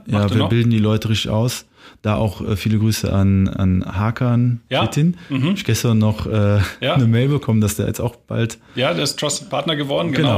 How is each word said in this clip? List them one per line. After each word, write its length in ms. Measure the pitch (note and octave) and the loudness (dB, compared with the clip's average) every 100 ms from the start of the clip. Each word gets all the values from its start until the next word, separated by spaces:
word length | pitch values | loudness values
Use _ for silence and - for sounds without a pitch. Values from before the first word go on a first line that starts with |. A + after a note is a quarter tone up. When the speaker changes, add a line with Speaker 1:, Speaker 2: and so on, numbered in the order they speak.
| - | -2
Speaker 1:
ja, 80 | G#2 | 0
Speaker 2:
macht 100 | G2+ | 2
ihr 40 | A#2+ | 2
Speaker 1:
wir 20 | |
Speaker 2:
noch? 60 | G2+ | 2
Speaker 1:
bilden 200 | A#2 A#2 | 2 2
die 100 | A2 | 2
Leute 300 | G#2+ A2 A2 | 2 2 0
richtig 220 | G#2+ - | -2 -2
aus. 340 | A2 B2 - - _ - - | -2 -2 -4 -12 _ -20 -8
Da 120 | G#2+ G#2 | -2 0
auch, 300 | A2 - - | -2 -4 -4
äh, 80 | G#2 | -2
viele 220 | G#2+ G#2+ | 0 0
Grüße 340 | A2 G#2+ - | 0 0 0
an, 360 | G2 G2 G2 F#2+ | 2 4 4 2
an 360 | - F#2 F#2 - | 0 0 0 -2
Hakan 760 | F#2+ G#2+ A#2 B2 A#2+ B2 A#2+ - | -2 -2 0 0 2 2 -2 -4
Speaker 2:
Ja. 140 | C3+ | -2
Speaker 1:
Fitin. 340 | A2 C#3+ E3 E3+ - | 0 0 0 0 -6
Speaker 2:
Mhm. 240 | C3 D3 G3 | -2 -2 -2
Speaker 1:
Ich 80 | - | -2
gestern 320 | A2+ B2 A2 | 0 2 2
noch, 300 | G#2+ G#2+ - | 2 0 -2
äh, 320 | G#2+ G2+ G#2 F#2 - | 0 2 2 0 -2
Speaker 2:
Ja. 120 | B2+ | -2
Speaker 1:
eine 140 | D#3+ A2+ | 2 4
Mail 220 | A2+ C3+ | 4 2
bekommen, 300 | D3 - A2 | 0 0 2
dass 160 | G#2 - | 2 0
der 100 | G2+ | -4
jetzt 120 | G2+ | -2
auch 140 | A#2 - | -6 -6
bald 440 | - A2 A2+ - _ - | -8 -4 -4 -6 _ -2
Speaker 2:
Ja, 180 | C#3 | -2
der 100 | E3+ | 0
ist 140 | C#3+ - | -4 -4
Trusted 300 | D3 - - | -4 -6 -6
Partner 260 | C3+ E3 D3+ | -6 -4 -4
geworden, 360 | C#3 - E3+ | -2 -2 -2
genau, 160 | - C#3 | 0 2